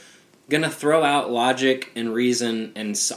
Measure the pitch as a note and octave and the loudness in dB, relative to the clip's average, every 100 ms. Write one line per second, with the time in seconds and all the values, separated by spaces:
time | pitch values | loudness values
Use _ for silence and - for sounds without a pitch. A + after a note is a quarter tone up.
0 | - - _ _ - D3+ D#3+ - D3 D#3+ | -20 -20 _ _ -4 -2 -2 -2 2 4
1 | D3 C#3+ - A#2+ B2 B2+ C3 C3 - A#2 | 4 2 0 2 2 2 2 0 -4 -6
2 | A#2 A2+ B2 A#2+ A#2+ A2+ A2 G#2+ G#2+ G#2 | -4 0 0 0 -2 -4 -6 -8 -6 -2
3 | - | -4